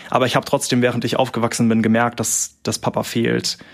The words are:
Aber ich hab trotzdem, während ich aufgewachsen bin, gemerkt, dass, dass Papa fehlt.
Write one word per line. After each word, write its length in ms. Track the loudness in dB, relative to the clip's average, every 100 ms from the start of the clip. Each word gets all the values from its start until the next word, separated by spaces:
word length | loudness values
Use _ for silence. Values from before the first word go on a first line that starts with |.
| -2
Aber 160 | 0 2
ich 100 | 0
hab 80 |
trotzdem, 380 | 0 -2 0 2
während 240 | 2 0 -2
ich 100 | 0
aufgewachsen 500 | -2 0 -2 2 2
bin, 100 | 4
gemerkt, 400 | 4 4 2 -2
dass, 380 | -4 -2 -4 _
dass 140 | -6 -2
Papa 240 | -2 -4
fehlt. 540 | -4 -2 0 0 -2 -8 -12